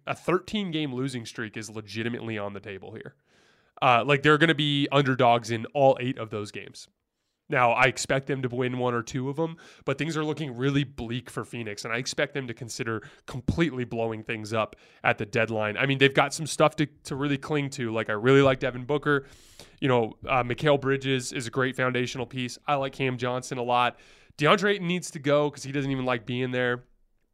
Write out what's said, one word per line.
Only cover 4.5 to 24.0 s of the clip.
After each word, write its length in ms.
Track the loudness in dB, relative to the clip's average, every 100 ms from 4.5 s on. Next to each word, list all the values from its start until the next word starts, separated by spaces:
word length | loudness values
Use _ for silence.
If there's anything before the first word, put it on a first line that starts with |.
be 340 | 4 0 0 2
underdogs 580 | 2 2 4 6 4 2
in 140 | -4 -4
all 220 | 4 4 4
eight 180 | 0 -4
of 120 | -6
those 200 | -6 -8
games. 380 | -10 -16 -18 -20 _ _ _ _ _ _
Now, 240 | 2 4
I 120 | 6
expect 440 | 4 2 -2 -2 -2
them 120 | -4
to 60 | -4
win 300 | -2 -2 0
one 160 | 0
or 80 | -2
two 260 | -4 -6 -4
of 80 | -2
them, 220 | -4 -6 -18 -10
but 140 | -6 -4
things 180 | -2 -2
are 80 |
looking 320 | -4 -4 -6 -2
really 280 | 0 2
bleak 440 | -2 -6 -6 -6 -6
for 160 | -10
Phoenix, 400 | -8 -8 -8 -8
and 80 | -4
I 60 | -4
expect 340 | -4 -4 -4
them 140 | -4 -8
to 80 |
consider 480 | -10 -10 -6 -4 -4 -6 -18 -12
completely 580 | -6 -4 0 0 0
blowing 380 | -4 -2 -2 -2
things 320 | -6 -8 -2
up 200 | 0 -2 -4 _ _
at 140 | 0 0
the 80 | 0
deadline. 500 | 0 0 0 -2 0
I 80 |
mean, 140 | 0 4
they've 160 | 4
got 180 | 6 2
some 140 | 0 -8
stuff 300 | 2 2 2
to, 100 | -4 -4
to 120 | -10 -4
really 200 | -2 -2
cling 320 | -2 -2 -2
to. 220 | -4 -4
Like, 160 | -2 -2
I 60 |
really 260 | 2 6 8
like 200 | 8 4
Devin 260 | -2 -4 -4
Booker. 400 | -2 2 0 -2 -16 -20 -20 -20 _
You 80 | 2
know, 260 | 4 2 -4 -2
uh, 160 | -2
Mikal 380 | 0 0 2 2
Bridges 520 | 2 0 0 -2 -2
is 140 | -8 -6
a 40 |
great 260 | -2 -2 0
foundational 480 | 0 0 -2 -4
piece. 320 | -8 -6 -8 -6 -2
I 100 | -2
like 180 | -2
Cam 240 | -2 -2 -2
Johnson 400 | -4 -4 -6 -6
a 60 |
lot. 340 | 0 2 2 0